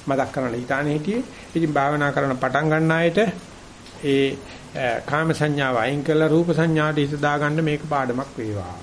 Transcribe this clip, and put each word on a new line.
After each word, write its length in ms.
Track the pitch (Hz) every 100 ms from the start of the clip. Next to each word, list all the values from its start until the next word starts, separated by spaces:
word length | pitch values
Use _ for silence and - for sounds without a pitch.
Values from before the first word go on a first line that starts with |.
මතක් 240 | - 135 131
කරන්න 240 | 143 127
හිතානේ 400 | 117 123 135 147
හිටියේ. 280 | 151 151 226 254 - -
ඉතින් 240 | 160 165
භාවනා 400 | 143 139 151 143
කරන 240 | 143 139 127
පටන් 300 | 131 139 156
ගන්න 240 | 156 160
අයට 260 | 160 170 175
ඒ, 1160 | 226 - - - - - - - 143 135 135 139 - - -
අ, 280 | 143 127 117
කාම 260 | - 147 160
සංඥාව 460 | 147 151 143 135 123
අයින් 260 | 117 143
කරලා 260 | 139 156 156
රූප 200 | 156 170
සංඥාට 460 | 156 165 156 151 151
හිත 180 | 143 143
දාගන්න 440 | 147 147 147 156
මේක 200 | 156 147
පාඩමක් 460 | 151 143 127 123 139
වේවා. 440 | - 110 101 90 87